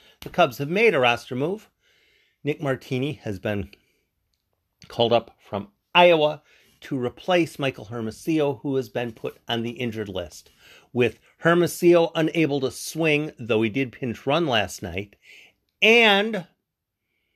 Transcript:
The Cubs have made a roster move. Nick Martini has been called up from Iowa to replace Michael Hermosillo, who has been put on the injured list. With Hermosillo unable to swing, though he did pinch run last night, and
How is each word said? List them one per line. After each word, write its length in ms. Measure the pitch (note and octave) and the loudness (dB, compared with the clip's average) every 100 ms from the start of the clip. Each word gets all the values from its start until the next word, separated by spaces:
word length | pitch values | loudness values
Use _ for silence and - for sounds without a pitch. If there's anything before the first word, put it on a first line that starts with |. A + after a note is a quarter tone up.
| _ _ | _ _
The 80 | - | -10
Cubs 260 | - E3 A#2+ | 0 0 0
have 140 | C#3+ | -4
made 240 | F3+ A3+ | 2 2
a 40 | E3 | 4
roster 380 | B2 A#2+ - B2 | 2 0 -4 -6
move. 320 | D3 G#3 - _ _ _ _ _ _ _ | -4 -6 -12 _ _ _ _ _ _ _
Nick 200 | C#3+ D3+ | -6 -4
Martini 580 | C#3+ C3 - C3 C#3 D3 | -2 -4 -4 -4 -4 -6
has 140 | - F#2+ | -10 -8
been 300 | A2 G#2 F#2+ - _ _ _ _ _ _ _ _ _ _ - | -4 -4 -6 -12 _ _ _ _ _ _ _ _ _ _ -16
called 240 | - A#2 | -2 2
up 240 | A#2 - _ _ | 2 0 _ _
from 220 | G#2 G2 _ _ | -10 -10 _ _
Iowa 460 | F3 F3+ E3 D3+ D3+ _ _ _ _ | 4 6 6 2 -2 _ _ _ _
to 180 | - C#3 | -10 -6
replace 600 | A#2+ - - F3+ D#3+ - | -6 -8 -2 0 0 -2
Michael 260 | C#3 B2+ | -6 -6
Hermosillo, 760 | G#2 A#2+ A2 G#2+ - D#3+ C#3+ C#3 | -12 -10 -10 -10 -4 0 0 -2
who 140 | D3 C3+ | -4 -4
has 120 | A#2+ | -4
been 240 | B2+ A#2+ | -6 -6
put 240 | A#2 C3 - - | -8 -12 -12 -6
on 140 | A#2 | -4
the 100 | A#2 | -4
injured 360 | A#2+ B2 A2 G2+ | -6 -6 -6 -8
list. 400 | F#2 E2+ - - _ - - _ | -8 -10 -14 -20 _ -20 -20 _
With 240 | A#2+ A#2+ - _ _ | 0 0 0 _ _
Hermosillo 760 | E3 F3 E3+ - F3 F3 E3 | 2 4 2 2 4 6 4
unable 460 | - D#3+ E3+ D3+ C#3+ | 0 -2 0 0 0
to 100 | C3 | -4
swing, 640 | - - D#3 D#3+ D3 D#3 - | -6 -12 -2 2 2 -2 -10
though 220 | A2+ A2 | -2 2
he 80 | A2+ | 2
did 240 | G#2+ C3 | 0 -4
pinch 340 | - C3 G#2 - | -6 -8 -6 -2
run 200 | D3 E3 | 0 2
last 360 | A#2 F#2 - | 0 -2 -6
night, 340 | F#2+ E2+ G2+ _ _ - - _ _ _ | -8 -8 -10 _ _ -20 -20 _ _ _
and 640 | G#3 A#3 A3+ G3 A3 G#3+ E3 _ _ _ _ _ _ _ _ | 4 6 4 2 0 -4 -10 _ _ _ _ _ _ _ _